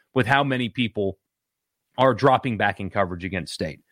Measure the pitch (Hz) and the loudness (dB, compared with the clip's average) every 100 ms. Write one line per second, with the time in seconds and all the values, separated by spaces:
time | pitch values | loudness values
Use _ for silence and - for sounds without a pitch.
0 | _ 131 113 139 143 127 117 - 113 107 | _ 0 2 2 2 -2 -4 -4 -4 -4
1 | 98 - _ _ _ _ _ _ _ - | -6 -6 _ _ _ _ _ _ _ 2
2 | 131 113 139 127 135 104 104 - 95 107 | 2 4 4 4 0 0 -2 -2 -4 -2
3 | 92 87 90 90 76 - 87 - _ | -2 -4 -8 -8 -8 -8 -10 -10 _